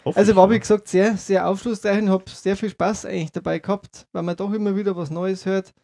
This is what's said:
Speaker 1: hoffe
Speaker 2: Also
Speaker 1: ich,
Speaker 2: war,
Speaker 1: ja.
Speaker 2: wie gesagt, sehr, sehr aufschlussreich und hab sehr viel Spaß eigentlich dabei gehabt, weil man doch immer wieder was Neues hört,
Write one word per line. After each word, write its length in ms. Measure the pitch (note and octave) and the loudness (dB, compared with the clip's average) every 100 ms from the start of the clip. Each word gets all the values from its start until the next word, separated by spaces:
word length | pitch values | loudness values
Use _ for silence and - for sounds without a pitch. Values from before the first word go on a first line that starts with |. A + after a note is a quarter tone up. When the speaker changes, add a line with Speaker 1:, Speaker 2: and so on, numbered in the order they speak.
Speaker 1:
hoffe 140 | C#3+ G3 | -2 4
Speaker 2:
Also 140 | G#3 | 6
Speaker 1:
ich, 40 | F#3+ | 8
Speaker 2:
war, 120 | F#3+ | 6
Speaker 1:
ja. 80 | A3+ | 4
Speaker 2:
wie 40 | |
gesagt, 280 | - G#3 - | 2 0 2
sehr, 280 | F#3 G#3+ G3+ | 2 2 0
sehr 300 | - F#3+ F3 | 0 0 0
aufschlussreich 540 | F#3+ A#3+ G#3 G#3 G3+ | -2 -4 -4 0 0
und 80 | G#3 | 2
hab 180 | F#3+ - | 0 -2
sehr 280 | - F#3+ G3 | -8 -4 -4
viel 120 | G#3+ | -4
Spaß 360 | - F3+ G3+ - | -2 -2 -2 -6
eigentlich 260 | F#3 D#3+ | -6 -6
dabei 280 | E3 E3 E3 | -6 -6 -4
gehabt, 480 | F#3+ G3+ - - _ | -4 -6 -8 -20 _
weil 120 | F3 | -8
man 120 | E3+ F3 | -6 -6
doch 160 | G3+ | -6
immer 240 | G#3+ G#3 G3 | -4 -2 -2
wieder 200 | G3+ F3 | -2 -4
was 160 | D3+ | -6
Neues 340 | E3 F#3 F#3 F#3+ | -6 -4 -4 -4
hört, 280 | F#3+ F#3 _ | -4 -6 _